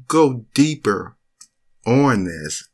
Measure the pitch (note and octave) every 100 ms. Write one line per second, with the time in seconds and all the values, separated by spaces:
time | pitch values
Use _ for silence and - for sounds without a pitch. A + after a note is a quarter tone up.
0 | - D#3+ D3+ B2 G#2+ - D3+ D3+ G#2+ G2
1 | G2 - _ _ - _ _ _ A2 C3
2 | C#3+ A2+ F2+ D#2+ D2+ - -